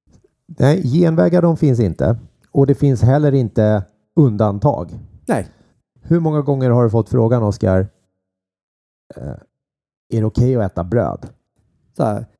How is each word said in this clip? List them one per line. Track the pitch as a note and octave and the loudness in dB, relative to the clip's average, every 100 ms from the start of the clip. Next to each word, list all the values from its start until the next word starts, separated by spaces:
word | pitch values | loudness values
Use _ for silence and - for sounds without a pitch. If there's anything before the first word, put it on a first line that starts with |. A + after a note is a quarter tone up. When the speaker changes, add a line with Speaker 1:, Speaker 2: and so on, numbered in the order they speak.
| _ _ _ _ _ D#3+ | _ _ _ _ _ -2
Speaker 1:
Nej, | C3+ F3+ | 0 0
genvägar, | B2+ D3+ E3+ D#3+ F3+ F3 | 0 0 2 2 2 2
de | E3+ D#3 | 0 0
finns | D3+ A#2 | 0 0
inte. | G#2 D2+ C#2 A#2 - _ _ | -2 -2 -2 -2 -8 _ _
Och | - C#3 | 0 0
det | |
finns | C#3 C#3+ A#2+ | 2 0 2
heller | A2+ C#3+ D3 | 2 2 2
inte | C3+ A2+ - G#2+ G#2+ F#2 _ _ - | 0 -2 0 0 0 -4 _ _ 0
undantag. | C#3 G#2 G#2+ G2+ D3 - F2 - - - - | 0 2 -2 0 -2 -2 -8 -14 -20 -16 -6
Speaker 2:
Nej. | A#3 D#2 _ _ _ _ _ | -4 -6 _ _ _ _ _
Speaker 1:
Hur | - E3+ | -2 0
många | D#3+ D3+ | 0 -2
gånger | C#3 C#3 B2+ | -2 0 2
har | A#2+ | 2
du | A#2 | 2
fått | A#2 G#2+ | 0 0
frågan, | - A2+ B2 | 0 0 0
Oskar, | G#2 G2 G2 F#2 F#2+ _ _ _ _ _ _ _ _ _ _ _ _ - | -2 -2 0 0 -2 _ _ _ _ _ _ _ _ _ _ _ _ -14
eh, | C2+ - _ _ _ _ _ _ _ | -14 -14 _ _ _ _ _ _ _
"Är | A#2 | -2
det | |
okej | G#2+ - B2 B2+ | 0 0 0 0
att | F#2+ | -2
äta | - | -4
bröd?" | F2 A#2 D#2 G1+ - _ _ _ _ _ _ - | -2 -2 -2 -6 -14 _ _ _ _ _ _ -4
Speaker 2:
Så | |
här, | B2 G#2 A#2 | -4 -4 -10